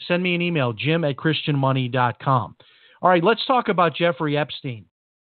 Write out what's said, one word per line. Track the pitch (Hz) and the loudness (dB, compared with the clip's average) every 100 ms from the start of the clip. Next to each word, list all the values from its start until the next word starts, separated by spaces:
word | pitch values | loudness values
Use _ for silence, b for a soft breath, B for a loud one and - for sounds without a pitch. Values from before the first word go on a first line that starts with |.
| - | -4
Send | 175 | -2
me | 180 | 0
an | 175 | 0
email, | 175 165 123 | 0 0 -2
jim | 107 123 165 | -2 -2 0
at | 156 131 | 0 -2
christianmoney | 160 151 - 143 135 131 127 | -2 -2 0 0 2 0 0
dot | 127 123 - | 0 0 0
com. | - 131 95 - b b b b | 0 0 0 -10 b b b b
All | 175 | 2
right, | 180 | 4
let's | 175 220 - | 4 2 2
talk | 254 226 | 0 0
about | 180 170 - | 2 2 2
Jeffrey | 170 170 156 143 | -2 0 -2 -2
Epstein. | 147 - 143 113 - _ _ _ | -4 -6 -10 -12 -14 _ _ _